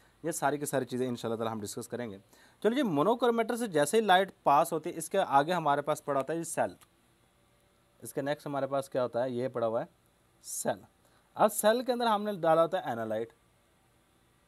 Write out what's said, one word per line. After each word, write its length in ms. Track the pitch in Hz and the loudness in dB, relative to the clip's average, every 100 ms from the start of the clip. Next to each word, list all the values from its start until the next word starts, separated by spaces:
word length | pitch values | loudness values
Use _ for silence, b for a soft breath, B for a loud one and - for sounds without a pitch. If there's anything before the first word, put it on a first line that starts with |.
| b b | b b
ये 80 | 127 | -8
सारी 260 | - 139 143 | -2 0 0
की 80 | 147 | -2
सारी 200 | 135 123 | -2 -2
चीज़ें 220 | 123 127 | -2 -2
इंशाल्लाह 300 | 120 113 113 | -2 -4 -2
ताला 120 | 113 | -4
हम 100 | 110 | -4
डिस्कस 260 | 101 - 113 | -8 -10 -10
करेंगे। 320 | 117 120 98 - B B B | -10 -10 -12 -18 B B B
चलो 120 | 208 247 | 0 0
जी, 80 | |
मोनोक्रोमेटर 720 | 247 143 170 240 247 233 226 240 | 0 2 2 4 2 2 0 -2
से 120 | 233 | -2
जैसे 300 | 151 147 220 | 0 2 2
ही 60 | 214 | 6
लाइट 280 | 185 190 - - | 4 4 0 4
पास 280 | 143 165 | 4 4
होती 160 | 160 175 | -2 -6
है 60 | 165 | -8
इसके 200 | - 196 | -4 -2
आगे 360 | 180 135 151 | 2 2 2
हमारे 280 | 180 156 143 | 0 2 0
पास 200 | 143 151 | 0 -4
पड़ा 180 | - 139 | -2 -2
होता 140 | 131 | -2
है 60 | 165 | -4
ये 60 | 165 | -6
सेल। 300 | - 110 87 - _ _ _ _ _ _ _ _ _ _ _ | -4 -4 -4 -20 _ _ _ _ _ _ _ _ _ _ _
इसके 220 | 113 - | -10 -6
नेक्स्ट 260 | 139 147 151 | -4 -6 -6
हमारे 200 | 139 135 | -4 -2
पास 220 | 139 135 | -2 -2
क्या 120 | 135 | -2
होता 220 | 123 120 | -2 -2
है, 80 | 131 | -2
ये 160 | 120 127 | -2 -4
पड़ा 180 | 127 113 | -2 0
हुआ 140 | 113 | 0
है 80 | - _ _ _ _ _ - | -4 _ _ _ _ _ -12
सेल। 400 | - - 101 104 _ b b b - | -8 -6 -6 -10 _ b b b 0
अब 160 | 208 | 2
सेल 320 | 214 208 240 | 4 2 2
के 80 | 254 | 0
अंदर 160 | 240 233 | -2 0
हमने 260 | 208 208 202 | 0 -2 -2
डाला 240 | 165 160 | 4 4
होता 180 | 165 180 | 4 0
है 120 | 143 | -4
एनालाइट, 420 | 117 110 110 117 - _ _ _ _ _ _ _ _ _ _ | -4 -4 -4 -4 -10 _ _ _ _ _ _ _ _ _ _